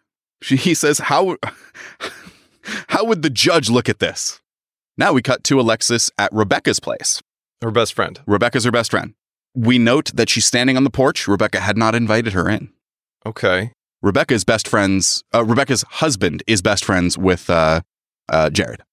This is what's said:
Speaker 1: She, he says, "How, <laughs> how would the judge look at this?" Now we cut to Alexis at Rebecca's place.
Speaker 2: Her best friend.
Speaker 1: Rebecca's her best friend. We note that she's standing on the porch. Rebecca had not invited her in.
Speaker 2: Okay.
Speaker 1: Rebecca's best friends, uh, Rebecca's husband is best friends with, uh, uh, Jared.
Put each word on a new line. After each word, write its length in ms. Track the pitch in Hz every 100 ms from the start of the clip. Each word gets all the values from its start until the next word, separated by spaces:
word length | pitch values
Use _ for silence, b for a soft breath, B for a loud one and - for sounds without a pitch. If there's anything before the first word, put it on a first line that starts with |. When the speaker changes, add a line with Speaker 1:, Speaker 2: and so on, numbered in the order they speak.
| _ _ _ _
Speaker 1:
She, 160 | - 135
he 160 | -
says, 260 | 156 147 147
"How, 360 | - 143 190 165 - B B B B B B
<laughs> 800 | B B B B _ - - -
how 160 | -
would 160 | 220 202
the 60 | 151
judge 380 | 117 - 170 113
look 220 | 120 -
at 80 | 104
this?" 420 | 87 - - - _ _ _ _ _ -
Now 160 | 170
we 80 | 139
cut 240 | 117 123
to 160 | - 135
Alexis 500 | 113 110 - 117 - -
at 140 | 101
Rebecca's 480 | 107 101 - - -
place. 420 | - - - - - _ _ _
Speaker 2:
Her 80 | 117
best 220 | 110 113
friend. 260 | - 90 - -
Speaker 1:
Rebecca's 380 | 101 120 127
her 60 | 117
best 200 | 120 113
friend. 240 | 104 110 - _ _ _
We 240 | 127 117 123
note 320 | 117 139 -
that 160 | 127 113
she's 160 | - -
standing 320 | 120 127 131
on 60 |
the 60 | 135
porch. 380 | - 135 - -
Rebecca 320 | 98 110 98
had 160 | 95 104
not 180 | 110
invited 380 | 117 113 110 117
her 160 | 92 90
in. 220 | 110 - _ _ _ _ _ 110
Speaker 2:
Okay. 460 | - 107 92 117 - _ _
Speaker 1:
Rebecca's 420 | 101 98 156 117
best 220 | 107 110 -
friends, 560 | 110 98 95 87 - -
uh, 100 | -
Rebecca's 380 | 113 120 139 123 -
husband 540 | - 160 107 95 - -
is 160 | 110
best 240 | 107 101 -
friends 320 | 95 87 -
with, 320 | 92 87 -
uh, 320 | 85 80 80 - _ _ _ -
uh, 180 | 80 78
Jared. 340 | 71 71 58 _